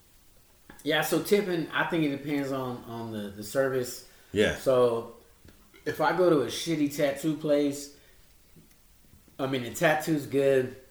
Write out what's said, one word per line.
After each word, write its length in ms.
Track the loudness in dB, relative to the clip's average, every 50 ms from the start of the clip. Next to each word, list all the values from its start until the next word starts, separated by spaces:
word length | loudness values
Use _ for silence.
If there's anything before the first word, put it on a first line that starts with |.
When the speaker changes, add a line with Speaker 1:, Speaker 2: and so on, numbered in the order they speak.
| _ _ _ _ _ _ _ _ _ _ _ _ _ -20 -20 -8 -4
Speaker 1:
yeah, 180 | -2 0 0
so 180 | 0 0 -2 -2
tipping, 460 | 0 2 2 2 2 0 -2 -2 -4 -2 -2
I 120 | -2 -2
think 180 | 0 0 0 0
it 60 | -2
depends 400 | -2 -4 -6 -4 -4 -4 -2 -4
on, 320 | -4 -4 -6 -6 -8 -10 -12 -12
on 240 | -10 -10 -10 -8
the, 180 | -8 -8 -8 -10 -10
the 80 | -12 -12
service. 640 | -4 -2 0 0 0 0 -2 -4 -4 -6 -12 -16 -20 -20 -20 -16 _
Speaker 2:
Yeah. 240 | 0 2 2 2 2 0
Speaker 1:
So 580 | 0 2 4 6 4 4 2 0 -4 -8 -14 -20 -20 _ _ _ -20 -20 -20 -20 -20 _ -20 -10 -8
if 140 | -6 -4 0
I 160 | 0 0 2
go 140 | 4 4 6
to 120 | 6 4
a 60 | 2 0
shitty 480 | -2 -6 -4 -4 -2 0 0 0 0
tattoo 400 | 0 0 0 0 -2 -2 -2 -2 -2
place, 520 | 0 2 2 2 2 2 -2 -4 -8 -14 -18 -20 _ _ _ _ _ _ _ _ _ _ _ -20 -20 _ _ _ _ _ _ _ _ _ -20 -20 _ _ _ -8
I 80 | -4 -4
mean, 160 | -4 -4 -4
the 80 | -6
tattoo's 560 | -2 2 2 4 4 2 2 0 0 0 0 0
good. 480 | 0 2 4 4 4 4 2 0 -4 -12 -20 -20